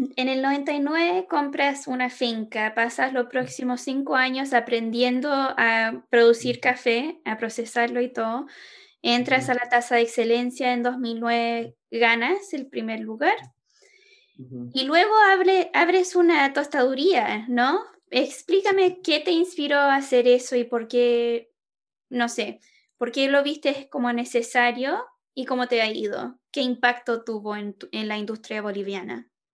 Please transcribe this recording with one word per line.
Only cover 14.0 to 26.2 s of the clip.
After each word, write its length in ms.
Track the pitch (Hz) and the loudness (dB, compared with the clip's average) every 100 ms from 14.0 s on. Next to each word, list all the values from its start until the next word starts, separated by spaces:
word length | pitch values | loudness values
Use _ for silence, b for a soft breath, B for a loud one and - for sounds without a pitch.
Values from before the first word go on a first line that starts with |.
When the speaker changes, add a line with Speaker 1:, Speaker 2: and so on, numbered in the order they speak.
| b b b - | b b b -20
Speaker 2:
Ujú. 360 | 127 127 120 | -16 -12 -8
Speaker 1:
Y 100 | 262 269 | -6 0
luego 280 | 330 415 427 403 | 2 4 6 6
abre-, 400 | 381 370 381 339 | 6 4 4 2
abres 420 | - 339 370 370 359 | 2 4 4 2 4
una 360 | 339 311 277 | 4 4 2
tostaduría, 920 | 277 285 294 247 262 330 302 208 214 233 | 0 -2 0 0 2 2 2 0 -2 -2
¿no? 340 | 247 254 370 - - _ | 0 2 0 -4 -14 _
Explícame 800 | 254 277 - - 392 403 392 370 | -2 -2 -4 0 0 2 4 2
Speaker 2:
Sí. 120 | 359 | 2
Speaker 1:
qué 160 | - 302 | 0 0
te 100 | 302 | 2
inspiró 460 | 330 359 - 285 285 | 0 0 -2 0 2
a 180 | 285 269 | 4 2
hacer 320 | 277 254 247 | 2 4 6
eso 300 | 247 254 247 | 4 2 -2
y 80 | 240 | -2
por 240 | 233 226 | -4 -2
qué, 640 | 247 240 240 233 233 - _ _ _ _ _ _ | 2 2 2 0 -2 -6 _ _ _ _ _ _
no 180 | 247 240 | -4 -2
sé, 320 | 240 208 - b b b _ | -2 -6 -10 b b b _
por 160 | 233 | -4
qué 160 | 269 269 | 0 2
lo 120 | 277 | 2
viste 460 | 285 302 294 277 - | 2 -2 -2 -4 -6
como 220 | 277 240 | -4 -2
necesario 920 | 240 247 240 233 254 240 233 262 392 494 _ _ | -2 -2 -4 0 2 2 0 -4 -4 -6 _ _
y 120 | - 262 | -12 -4
cómo 220 | 254 247 | -4 0
te 140 | 233 | 0
ha 80 | 220 | 0
ido. 480 | 220 214 - | -2 -6 -6